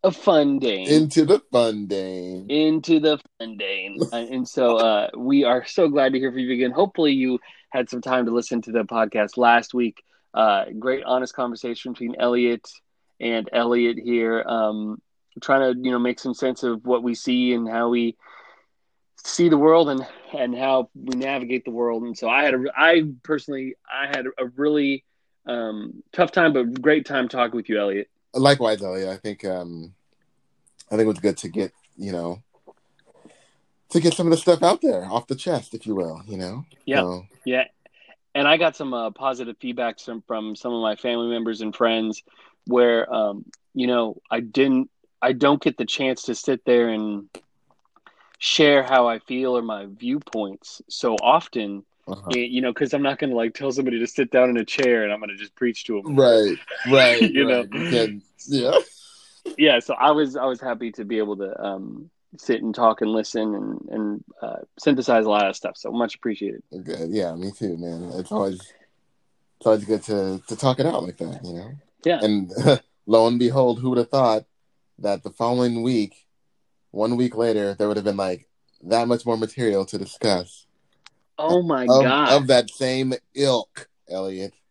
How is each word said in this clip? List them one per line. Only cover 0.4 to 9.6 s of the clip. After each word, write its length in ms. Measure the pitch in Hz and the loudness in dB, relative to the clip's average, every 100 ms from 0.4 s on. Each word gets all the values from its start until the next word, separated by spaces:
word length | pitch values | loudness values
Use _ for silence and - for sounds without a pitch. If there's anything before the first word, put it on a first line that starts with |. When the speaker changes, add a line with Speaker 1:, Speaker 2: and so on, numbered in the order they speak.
| 143 135 | 4 2
Speaker 1:
dane. 280 | 127 95 92 | -2 -2 4
Speaker 2:
Into 380 | 151 156 165 151 | 4 6 2 4
the 140 | 208 _ | 2 _
fun 360 | 123 117 107 101 | 2 2 -2 -4
dane. 600 | 98 92 92 90 92 98 | -4 -4 -8 -8 -10 -2
Speaker 1:
Into 500 | 147 156 160 143 160 | 0 2 0 2 2
the 180 | 156 147 _ _ | 2 -2 _ _
fun 200 | 113 104 | -14 -10
dane. 400 | 98 98 95 98 | -8 -8 -8 -6
Speaker 2:
<laughs> 80 | - | -6
Speaker 1:
Uh, 20 | 117 | -6
and 320 | 117 131 123 | -6 -6 -6
so, 300 | - 123 113 | 0 2 4
uh, 320 | 113 104 107 | 4 2 -2
we 300 | - 127 139 | -4 2 4
are 180 | 123 127 - | 4 2 0
so 220 | - 165 | 2 2
glad 260 | 143 131 | 4 2
to 40 | 131 | 2
hear 120 | 135 | -2
from 80 | 127 | -4
you 160 | 127 | -2
again. 160 | 123 127 | 0 0
Hopefully 420 | 135 196 - 156 | 2 0 2 2
you 260 | 135 127 123 - - _ | 2 0 -2 -6 -20 _
had 220 | 131 120 | -6 -4
some 100 | 123 | -8
time 240 | 127 127 | -2 0
to 80 | 117 | 0
listen 300 | 120 117 120 | -2 -2 -6
to 100 | 113 | -6
the 120 | 113 | -8
podcast 520 | 104 117 110 110 104 - | -4 -2 0 0 -2 2
last 380 | 120 120 | 4 4